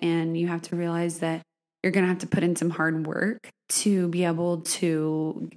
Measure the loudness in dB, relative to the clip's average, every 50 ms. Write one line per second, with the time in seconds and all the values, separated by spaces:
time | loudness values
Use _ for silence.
0 | 0 2 2 2 2 0 0 0 0 -2 -2 -4 -4 -6 -4 -4 -2 -2 0 0
1 | 0 -2 -2 -2 -2 -4 -4 -4 -8 _ _ _ _ _ _ _ -2 0 2 4
2 | 4 4 2 0 0 0 0 2 2 2 2 2 0 -2 0 0 0 0 0 -2
3 | -2 -4 -2 -2 -2 -2 -2 -4 -10 -20 -20 _ _ _ -4 0 2 2 4 4
4 | 2 2 2 2 2 2 2 0 0 0 0 -2 -2 -4 -4 0 0 0 2 2
5 | 0 0 0 0 -2 -2 -4 -6 -8 -10 -12